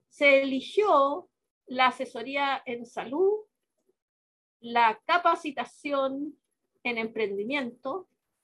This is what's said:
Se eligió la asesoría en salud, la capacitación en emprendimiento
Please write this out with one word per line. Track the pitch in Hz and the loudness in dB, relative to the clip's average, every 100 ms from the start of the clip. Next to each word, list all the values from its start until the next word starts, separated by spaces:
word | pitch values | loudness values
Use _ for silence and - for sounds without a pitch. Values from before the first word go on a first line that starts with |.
| _ | _
Se | - 285 269 | 0 4 6
eligió | 269 262 - - 415 302 277 302 - _ _ _ - | 4 -2 -2 0 4 4 4 0 -10 _ _ _ -8
la | 254 254 | 0 0
asesoría | 247 247 233 240 277 277 262 - | 0 -8 -10 -8 -4 -2 -4 -6
en | 240 233 | -12 -10
salud, | - 226 285 381 427 - _ _ _ _ _ _ _ _ _ _ _ | -12 -6 0 2 0 -4 _ _ _ _ _ _ _ _ _ _ _
la | 233 233 226 220 - | -2 2 2 2 2
capacitación | 349 349 339 302 262 240 - 294 277 269 269 294 - _ _ _ _ | 2 4 2 -2 -8 -10 -10 -4 -2 -2 -4 -10 -12 _ _ _ _
en | 247 233 | -6 -4
emprendimiento | 220 226 208 202 214 294 247 - 262 381 - _ _ _ | -6 -4 -4 -4 -4 -4 -6 -8 -8 -10 -10 _ _ _